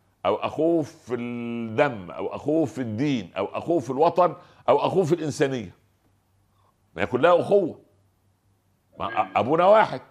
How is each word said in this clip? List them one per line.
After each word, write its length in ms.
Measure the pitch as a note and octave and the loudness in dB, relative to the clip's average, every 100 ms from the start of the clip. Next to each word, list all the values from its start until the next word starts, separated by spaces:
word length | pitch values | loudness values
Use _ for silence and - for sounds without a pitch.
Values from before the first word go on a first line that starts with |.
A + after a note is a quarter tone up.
| _ _ F#2 | _ _ -2
أو 100 | G#2+ | -2
أخوه 460 | G#2+ C3 E3 E3 | -2 0 2 2
في 320 | C#3+ - - | -2 -10 -8
الدم، 960 | A#2+ A#2+ A#2+ A#2 A#2 A2+ A2 D3 G#2+ E2+ | -8 -6 -8 -8 -6 -4 0 -2 -2 -12
أو 160 | C2 G2 | -8 -8
أخوه 380 | G2+ - D#3+ | -6 -2 0
في 160 | D3 B2+ | 0 -4
الدين، 520 | A#2+ G#2+ D3 B2 F2 - | -6 -2 -2 -2 -4 -6
أو 80 | |
أخوه 360 | G2 A2 D3 E3+ | -6 -6 -2 -2
في 100 | B2 | -2
الوطن، 460 | C3 E3+ F3 F3 C#3 - _ - | 0 2 4 0 0 -18 _ 2
أو 180 | C3+ C#3+ | 2 2
أخوه 180 | F3 | 0
في 100 | D#3 | 2
الإنسانية، 600 | E3+ D3+ C3 C#3 C3 F#2 - _ _ _ _ _ _ _ _ _ _ _ | 0 -2 0 0 -2 -8 -16 _ _ _ _ _ _ _ _ _ _ _
ما 80 | E2 | -8
هي 40 | G2+ | -4
كلها 340 | B2 E3 F3 | 2 4 4
أخوة، 400 | C3 G3+ D3+ - _ _ _ _ _ _ _ _ _ _ _ - | 4 2 2 -8 _ _ _ _ _ _ _ _ _ _ _ -10
ما 80 | F#2 | -6
أ-، 240 | G2+ A2+ - | -4 -2 0
أبونا 280 | A2+ E3 | 2 4
واحد، 360 | F#3 G#3+ F#3 C3 - | 6 6 4 -2 -12